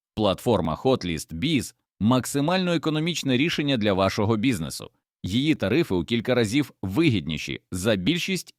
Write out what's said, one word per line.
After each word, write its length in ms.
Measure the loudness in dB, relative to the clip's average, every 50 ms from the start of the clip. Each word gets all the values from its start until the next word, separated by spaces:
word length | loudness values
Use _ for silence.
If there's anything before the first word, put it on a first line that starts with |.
| _ _ -4
Платформа 600 | 2 2 2 2 2 2 2 2 2 2 0 -2
Hotlist 580 | 0 2 2 2 2 0 -4 -4 -4 -6 -8 -8
Biz – 420 | -4 -2 0 0 0 -2 -4 -12 _ _ _ _ 0
максимально 760 | 2 2 2 2 0 -2 -2 -2 0 0 0 0 0 0 0
економічне 640 | 0 0 -2 -2 0 -2 -2 -4 -4 -2 0 2
рішення 400 | 2 2 0 0 -2 -2 0 0
для 160 | 2 2 2 2
вашого 440 | 4 2 0 2 0 0 2 2
бізнесу. 540 | 2 2 0 0 0 -4 -8 -8 -10 -14 -14 _ _ _ _ _ -12 -8
Її 320 | -4 -2 0 0 0 0
тарифи 400 | 0 0 0 2 0 0 0 0
у 80 | -2 0
кілька 320 | 0 -2 -2 0 0 2
разів 360 | 2 2 2 2 0 -2 -2 -6 -10
вигідніші 800 | -8 -4 0 2 2 4 2 2 -2 -4 -6 -6 -6 -8 -10 -10 _ -10
за 240 | -8 -2 0 0 0
більшість 600 | 2 2 0 0 0 -2 -4 -4 -4 -6 -10 _